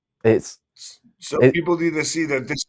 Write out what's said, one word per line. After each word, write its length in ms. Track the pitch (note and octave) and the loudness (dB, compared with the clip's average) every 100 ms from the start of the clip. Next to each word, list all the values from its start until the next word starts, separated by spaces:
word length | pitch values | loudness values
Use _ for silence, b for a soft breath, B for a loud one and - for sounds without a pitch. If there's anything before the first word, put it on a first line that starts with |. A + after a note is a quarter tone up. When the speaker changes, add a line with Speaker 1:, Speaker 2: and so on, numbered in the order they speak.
| _ _ | _ _
Speaker 1:
It's 360 | A2+ G#2+ - - _ - | 2 2 0 -18 _ -12
Speaker 2:
S-, 220 | - - _ - | -10 -10 _ -10
so 200 | - C#3+ | -6 4
Speaker 1:
it 140 | B2 | 4
Speaker 2:
people 240 | E3+ E3 E3+ | 4 0 0
need 160 | E3 | 0
to 120 | D#3 C#3+ | -2 -2
see 200 | D#3+ D#3 | -2 -2
that 220 | C3+ B2+ | -2 -4
this 180 | C#3+ | -8